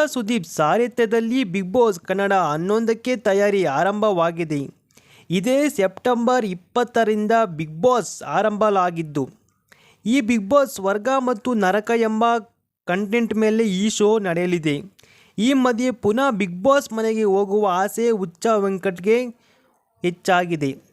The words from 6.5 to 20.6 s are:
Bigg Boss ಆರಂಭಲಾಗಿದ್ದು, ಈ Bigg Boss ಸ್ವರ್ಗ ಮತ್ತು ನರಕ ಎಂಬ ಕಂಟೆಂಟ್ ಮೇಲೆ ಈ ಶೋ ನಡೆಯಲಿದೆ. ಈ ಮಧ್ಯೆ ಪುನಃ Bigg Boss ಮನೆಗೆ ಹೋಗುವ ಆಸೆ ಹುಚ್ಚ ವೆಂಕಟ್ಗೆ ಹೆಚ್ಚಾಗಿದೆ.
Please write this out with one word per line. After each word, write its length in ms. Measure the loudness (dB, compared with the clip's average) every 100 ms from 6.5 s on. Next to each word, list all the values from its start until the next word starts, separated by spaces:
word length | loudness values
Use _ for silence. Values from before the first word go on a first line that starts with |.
| -8 -6 -4 0 0 2 0 2 2 2
Bigg 360 | -4 -8 0
Boss 420 | 2 2 -2 -10 -4
ಆರಂಭಲಾಗಿದ್ದು, 1040 | 0 0 0 2 2 0 -2 -6 -4 -6 -10 _ _ _ _ _ _ 0
ಈ 140 | 0
Bigg 240 | 2 0
Boss 220 | 2 2 2
ಸ್ವರ್ಗ 440 | -2 -2 -2 0 -2
ಮತ್ತು 360 | 0 -4 -2
ನರಕ 380 | 0 2 0 0 0
ಎಂಬ 300 | 0 0 0 0 -4 _ _ _ -6
ಕಂಟೆಂಟ್ 460 | -4 -2 -2 0
ಮೇಲೆ 340 | 0 2 2 0
ಈ 220 | 0 -2
ಶೋ 300 | 2 2 2
ನಡೆಯಲಿದೆ. 840 | 0 -2 0 0 -2 -4 -6 _ _ _ _ -2
ಈ 160 | 2
ಮಧ್ಯೆ 380 | 2 2 0 -2
ಪುನಃ 400 | 0 -2 2 0
Bigg 240 | 0 -4 0
Boss 340 | 2 2 0 -4
ಮನೆಗೆ 280 | -2 0
ಹೋಗುವ 440 | 2 2 2 0 2
ಆಸೆ 420 | 2 0 0 0
ಹುಚ್ಚ 380 | 0 -4 -4 0
ವೆಂಕಟ್ಗೆ 800 | 2 0 -2 -4 -2 0 0 0 -10 _ _ _ _ _ _
ಹೆಚ್ಚಾಗಿದೆ. 760 | -6 -4 2 2 2 -2